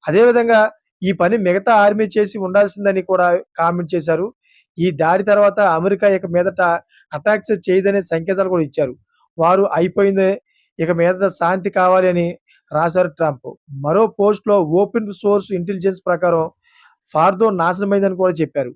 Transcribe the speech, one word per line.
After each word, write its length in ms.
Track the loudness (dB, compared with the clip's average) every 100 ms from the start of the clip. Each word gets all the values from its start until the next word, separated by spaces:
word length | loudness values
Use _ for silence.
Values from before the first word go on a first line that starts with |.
అదేవిధంగా 560 | 0 4 4 4 4 4 2 _ _ _
ఈ 100 | -4
పని 220 | 0 0 2
మిగతా 340 | 0 0 2 4
ఆర్మీ 300 | 4 2 -2
చేసి 320 | 0 -2 -2
ఉండాల్సిందని 600 | -2 0 0 0 -2 -2
కూడా 260 | 0 0 2 0 -2 -2
కామెంట్ 360 | -2 -2 -4
చేశారు. 340 | -4 -2 -2 -4 -10 _ _ _ -4
ఈ 100 | -2
దాడి 320 | 0 0 2
తర్వాత 360 | 2 4 2 2 2
అమెరికా 380 | 2 0 0 2
ఇక 200 | 0 0
మీదట 340 | -2 -2 0 0 0 _ _ _
అటాక్స్ 420 | -6 -2 -2 -2 -4
చేయదనే 400 | 0 0 2 -2
సంకేతాలు 460 | -2 -6 -4 -2 -2
కూడా 140 | -2
ఇచ్చారు. 300 | -2 -4 -6 -6 _ _ _ -2
"వారు 260 | 0 2 0
అయిపోయింది, 580 | 0 -2 0 0 2 0 -2 _ _ _ -6
ఇక 120 | -4
మీదట 360 | 0 0 0 -2
శాంతి 380 | -2 -2 -2 -4
కావాలి" 380 | 0 2 4 2
అని 180 | 0 -4 -6 _ _ _
రాశారు 380 | -4 -2 0 -2
ట్రంప్. 400 | -2 -4 -4 -14 -18 _ -10
మరో 240 | -2 0 0
పోస్ట్‌లో 460 | 0 0 0 0 0 2
ఓపెన్ 360 | 0 0 -2 -6
సోర్స్ 360 | -6 -2 -2 -2
ఇంటెలిజెన్స్ 500 | -6 -6 -4 -4 -4
ప్రకారం 420 | -4 -2 0 0 -2 _ _ _ _ _ -6
ఫార్దో 420 | 0 0 2 0
నాశనమైందని 680 | 0 -2 -2 0 0 0 0
కూడా 160 | -2
చెప్పారు. 380 | 0 -4 -4 -6